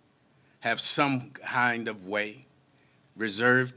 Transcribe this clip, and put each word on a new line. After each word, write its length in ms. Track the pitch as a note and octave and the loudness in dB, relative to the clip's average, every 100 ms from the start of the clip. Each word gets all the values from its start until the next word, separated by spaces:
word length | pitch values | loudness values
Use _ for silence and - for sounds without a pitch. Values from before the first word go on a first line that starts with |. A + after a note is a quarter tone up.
| _ _ _ _ _ _ | _ _ _ _ _ _
have 200 | A#2 A#2 | -4 -2
some 500 | - - C#3+ C3 B2 | 0 2 2 2 -4
kind 580 | - - B2+ A#2+ A#2 A2+ | -14 -6 0 2 0 -4
of 180 | G#2+ F#2 | -8 -4
way 380 | G#2 G#2 A2 - _ _ _ _ _ _ - | -4 -4 -8 -20 _ _ _ _ _ _ -6
reserved 580 | A2 G2+ A#2+ B2+ B2+ | -4 2 4 4 2